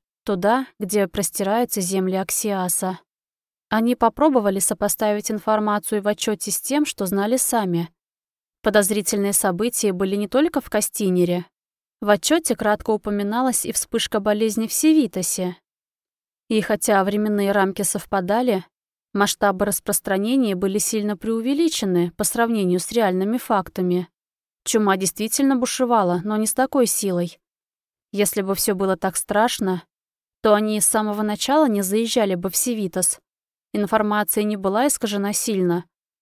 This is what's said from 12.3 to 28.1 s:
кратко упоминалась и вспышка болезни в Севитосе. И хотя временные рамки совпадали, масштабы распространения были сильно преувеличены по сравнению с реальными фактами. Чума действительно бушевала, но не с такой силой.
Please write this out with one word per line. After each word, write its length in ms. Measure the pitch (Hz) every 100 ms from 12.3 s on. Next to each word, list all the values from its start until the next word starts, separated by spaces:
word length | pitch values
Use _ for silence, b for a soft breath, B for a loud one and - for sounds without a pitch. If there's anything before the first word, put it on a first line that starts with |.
| 320 320 226
кратко 360 | 214 208 -
упоминалась 760 | 214 208 202 202 233 262 240 -
и 80 |
вспышка 480 | - - 233 - 220
болезни 460 | 208 208 220 214 220
в 60 |
Севитосе. 840 | - 311 311 220 185 180 - 180 175 _ _ _ _ _ _ _ _ -
И 120 | 214
хотя 420 | - 208 - 202
временные 480 | 190 208 214 208 196
рамки 300 | 202 190 196
совпадали, 800 | 190 190 - 196 180 220 254 185 - _ _ _ _
масштабы 540 | 196 202 - 208 190 202
распространения 920 | - - 196 - 190 214 269 226 185
были 220 | 196 202
сильно 400 | - 220 208 202
преувеличены 920 | 220 226 240 285 330 - 196 175 175
по 120 | -
сравнению 560 | 208 233 233 226 185 180
с 120 | -
реальными 460 | 233 202 185 202 240
фактами. 720 | - 208 - - 180 180 175 _ _ _ _ _ -
Чума 300 | 226 202 190
действительно 600 | 190 - 220 - 269 254
бушевала, 640 | 247 - 247 233 180 175
но 140 | 202 214
не 100 | 220
с 60 |
такой 320 | - 262 277 233
силой. 540 | - 196 175 175 - _ _ _ _ _ _ _